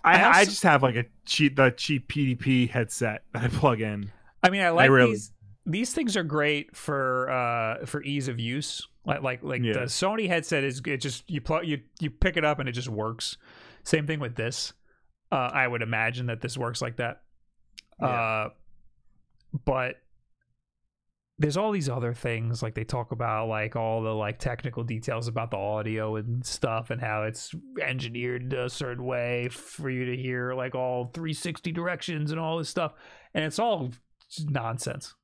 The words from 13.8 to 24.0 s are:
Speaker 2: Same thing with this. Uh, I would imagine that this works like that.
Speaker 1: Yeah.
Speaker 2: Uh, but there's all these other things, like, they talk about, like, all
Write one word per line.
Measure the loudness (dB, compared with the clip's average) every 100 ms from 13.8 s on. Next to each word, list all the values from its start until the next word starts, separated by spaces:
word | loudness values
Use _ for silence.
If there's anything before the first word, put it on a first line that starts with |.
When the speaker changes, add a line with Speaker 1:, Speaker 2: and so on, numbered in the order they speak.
Speaker 2:
Same | 0 2 2
thing | -4
with | -4 -4
this. | -4 -4 -8 -10 _ _ _ _ _
Uh, | 0 0
I | 2 0
would | 0
imagine | -2 0 0 -2 -4
that | -4
this | -6 -4
works | -6 -4
like | -6 -4
that. | -6 -6 -20 _ _ _ _ -20 _ -2
Speaker 1:
Yeah. | 0
Speaker 2:
Uh, | 2 0 0 -2 -8 -20 -20 -20 _ _ _ _ _ _ -4
but | 0 0 -2 -6 _ _ _ _ _ _ _ _ _ _ _ _ _ 0
there's | 2 2
all | 0
these | 0 0
other | -2 -2
things, | -2 -4 -2 -2 -2
like, | -4
they | -6
talk | -4 -4 -4
about, | -4 -2 -2 -2
like, | -2 -2
all | -2 -2 0